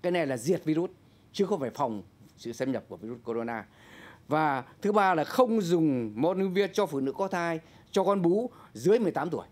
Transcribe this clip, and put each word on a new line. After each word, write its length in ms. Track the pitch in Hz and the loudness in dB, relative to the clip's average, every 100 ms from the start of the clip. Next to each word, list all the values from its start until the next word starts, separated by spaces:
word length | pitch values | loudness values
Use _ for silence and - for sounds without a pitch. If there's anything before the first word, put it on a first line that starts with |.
Cái 100 | 180 | 0
này 140 | 175 147 | 0 0
là 100 | 127 | -2
diệt 280 | 127 180 | 0 -2
virus, 260 | 156 156 175 - - _ _ | 2 2 0 -8 -20 _ _
chứ 140 | - 190 | -2 0
không 140 | 196 | 0
phải 100 | 123 | -2
phòng 320 | - 135 104 90 _ - - | -2 -2 -2 -10 _ -20 -14
sự 160 | 117 | -12
xâm 200 | 117 131 | -6 -2
nhập 120 | 120 - | -4 -6
của 80 | 101 | -14
virus 220 | 110 120 | -12 -12
corona. 420 | 120 113 117 113 101 - - - - - - | -6 -6 -4 -8 -10 -20 -20 -20 -20 -20 -2
Và 360 | 151 156 135 - - | 0 2 -2 -6 -6
thứ 100 | 202 | 2
ba 220 | 214 190 | 4 4
là 100 | 170 | 2
không 360 | 143 - 254 220 | 0 2 2 2
dùng 520 | 170 175 156 127 113 | 2 2 4 2 -4
Monupiravir 560 | 107 156 185 190 180 196 | -2 0 0 0 0 0
cho 140 | 202 196 | 0 -2
phụ 140 | 139 | -2
nữ 120 | 135 | -4
có 160 | 139 190 | -4 -4
thai, 320 | 185 170 160 - - - | -2 -2 -4 -8 -20 -4
cho 140 | 196 | 0
con 180 | 185 196 | 2 2
bú 280 | 170 196 247 - - | 2 0 -2 -10 -18
dưới 260 | 107 123 233 | -2 2 4
mười 140 | 190 | 2
tám 180 | 139 160 | -2 -4
tuổi. 160 | 131 85 | -6 -10